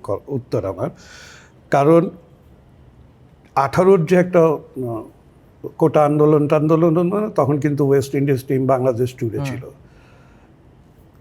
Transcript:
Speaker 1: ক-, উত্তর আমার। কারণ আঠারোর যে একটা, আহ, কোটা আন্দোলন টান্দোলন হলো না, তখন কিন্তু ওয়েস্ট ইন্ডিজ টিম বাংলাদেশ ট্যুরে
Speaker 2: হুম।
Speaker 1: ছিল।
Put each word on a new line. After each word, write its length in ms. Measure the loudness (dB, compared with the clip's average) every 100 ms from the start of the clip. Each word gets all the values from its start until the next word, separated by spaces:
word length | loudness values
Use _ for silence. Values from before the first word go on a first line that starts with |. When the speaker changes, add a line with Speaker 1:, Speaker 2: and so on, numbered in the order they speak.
Speaker 1:
ক-, 180 | -8 -8 -6
উত্তর 360 | -10 -6 -8
আমার। 260 | -6 -8 -10 -10 -20 -20 -20 -20 -20 _ -4
কারণ 400 | 0 4 4 2 -6 _ _ _ -20 _ _ -20 _ -20 _ -20 _ _
আঠারোর 520 | -2 -2 2 4 4 4
যে 100 | 2
একটা, 300 | 2 4 2
আহ, 560 | 0 -6 -10 -8 -8 -12 -20 _ _ _ _
কোটা 420 | -14 -2 0 2
আন্দোলন 440 | 2 4 4 4 2
টান্দোলন 480 | 0 2 2 2 2
হলো 240 | 0 -2
না, 80 | -4
তখন 300 | -2 -2 0
কিন্তু 300 | -2 -2 0
ওয়েস্ট 260 | 0 0
ইন্ডিজ 300 | -4 -2 -2
টিম 220 | -2 -4 0
বাংলাদেশ 480 | 0 0 -2 -4
ট্যুরে 220 | -4 -8 -6
Speaker 2:
হুম। 100 | -8
Speaker 1:
ছিল। 140 | -10 -14 -20 -20 -20 -20 -20 -20 -20 _ _ _ _ _ _ _ _